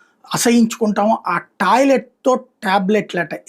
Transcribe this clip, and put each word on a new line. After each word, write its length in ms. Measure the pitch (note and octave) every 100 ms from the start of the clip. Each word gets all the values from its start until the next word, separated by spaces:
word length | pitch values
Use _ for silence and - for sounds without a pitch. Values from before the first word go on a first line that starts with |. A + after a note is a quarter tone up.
| _ _ -
అసహించుకుంటామో 880 | D#3 A#3+ A#3+ A3+ - G#3+ G#3 G#3 A3+ -
ఆ 100 | F3
టాయిలెట్‌తో 960 | - - F#3+ A3+ C#4 C4 - _ C4+ B3+
టాబ్లెట్లట 960 | - _ G3 G3 F#3+ G#3+ - F3+ E3 D#3+